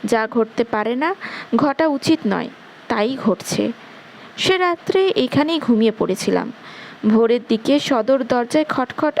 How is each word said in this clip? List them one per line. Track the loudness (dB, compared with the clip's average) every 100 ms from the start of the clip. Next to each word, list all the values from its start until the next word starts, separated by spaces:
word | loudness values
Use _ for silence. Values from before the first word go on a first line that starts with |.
যা | -2 0 0
ঘটতে | 0 0 -2
পারে | -2 -2 -2 -2
না, | -4 -4 -10 -14 -4 0
ঘটা | 0 2 0
উচিত | 0 0 0 0
নয়, | -2 -4 -12 -20 -12 -4
তাই | -2 -2 -2
ঘটছে। | -2 -2 -4 -4 -4 -6 -14 -20 -20 -20 -16 -4
সে | 0 2
রাত্রে | 0 -2 0 2 2 0
এখানেই | 0 2 0 0
ঘুমিয়ে | 0 2 2 0
পড়েছিলাম। | -2 -2 -2 -2 -2 -10 -18 -20 -20 -4 2
ভোরের | 4 4 2 0
দিকে | -2 2 0
সদর | 2 0 2 2
দরজায় | 2 -2 0 0 0
খটখট | -2 -4 -2 -2 0